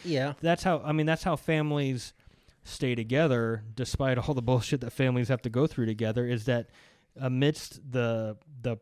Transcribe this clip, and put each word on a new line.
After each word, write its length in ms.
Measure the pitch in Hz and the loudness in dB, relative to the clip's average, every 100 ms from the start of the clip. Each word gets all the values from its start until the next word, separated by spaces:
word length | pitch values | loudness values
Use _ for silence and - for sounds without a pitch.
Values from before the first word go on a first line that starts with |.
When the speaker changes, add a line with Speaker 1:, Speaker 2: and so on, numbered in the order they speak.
| 180 | -4
Speaker 1:
Yeah. 300 | 143 139 139 | 0 -2 0
Speaker 2:
that's 220 | 165 170 | 0 2
how, 160 | 190 156 147 | 2 0 2
I 60 | |
mean, 120 | 156 156 | 2 2
that's 160 | 160 | 0
how 120 | 190 151 | 0 -2
families 800 | - 156 151 147 135 127 - - _ _ _ _ | 0 0 2 0 0 -2 -8 -18 _ _ _ _
stay 300 | - - 131 120 | -16 -4 0 0
together, 680 | 113 135 160 120 113 113 110 | 0 2 4 4 2 -2 -6
despite 440 | 110 123 - 135 123 | -8 -6 -2 0 0
all 140 | 135 135 | 0 -2
the 60 | |
bullshit 360 | 117 127 - 139 | 2 2 2 -2
that 100 | 120 | -4
families 360 | - 131 123 120 | 0 2 2 2
have 120 | 131 | 0
to 80 | 120 | 0
go 160 | 117 156 | 0 0
through 200 | - 113 | 2 -2
together, 380 | 110 110 113 123 | 0 0 0 0
is 180 | 123 110 | -2 0
that 240 | 120 110 - - _ _ - | 0 -2 -14 -20 _ _ -6
amidst 760 | 131 127 143 151 - - 139 | -2 2 2 0 -8 -16 -6
the, 460 | 123 117 113 110 104 - 135 | -2 0 0 -4 -8 -16 -8
the, 160 | 120 107 | -6 -6